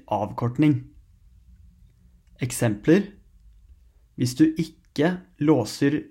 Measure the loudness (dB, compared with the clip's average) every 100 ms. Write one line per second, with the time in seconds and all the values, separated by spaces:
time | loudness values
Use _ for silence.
0 | -6 -6 -6 -4 -4 0 2 0 -4 -20
1 | -20 _ -20 -20 -20 -20 -20 _ -20 _
2 | _ _ _ -8 -8 -2 -2 0 4 4
3 | 2 -10 _ _ -20 -20 -20 -20 _ _
4 | _ -6 -2 2 2 0 -6 -10 _ -2
5 | -2 -2 -10 -2 2 2 0 -2 -2 -2
6 | -8